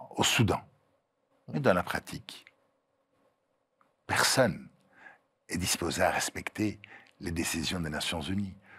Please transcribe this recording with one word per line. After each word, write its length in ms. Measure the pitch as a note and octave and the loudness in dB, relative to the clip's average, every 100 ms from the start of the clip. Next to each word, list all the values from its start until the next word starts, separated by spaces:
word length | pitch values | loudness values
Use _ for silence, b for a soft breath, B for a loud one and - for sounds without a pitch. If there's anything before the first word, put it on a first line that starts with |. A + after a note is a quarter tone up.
| - - | -8 0
au 60 | |
Soudan. 400 | A2+ - G#2 E2+ - _ _ _ _ _ _ _ - | 2 4 4 2 -4 _ _ _ _ _ _ _ -8
Mais 120 | D3 | 0
dans 140 | B2+ | 4
la 80 | F2+ | 4
pratique, 640 | - - - - - - - _ _ _ _ _ _ _ _ _ _ _ _ _ _ _ - | 2 -6 -6 -14 -14 -18 -18 _ _ _ _ _ _ _ _ _ _ _ _ _ _ _ -2
personne 640 | - - - A#2+ - - _ _ B B B _ _ - | 2 4 6 4 2 -10 _ _ B B B _ _ -8
est 80 | F2 | -4
disposé 440 | F2+ - E2+ E2+ | -2 0 0 2
à 80 | F2 | 2
respecter 680 | - - F#2+ - - G#2+ - B B B B | 2 -2 -6 -8 -2 -2 -2 B B B B
les 100 | F2 | -6
décisions 500 | E2+ D#2+ E2 D#2 F#2 | -2 -2 -2 -2 -2
des 100 | D#2 | -4
Nations 320 | D2+ - E2+ | -4 -4 -4
Unies, 340 | E2 G2 G2 - B | -2 -2 -4 -8 B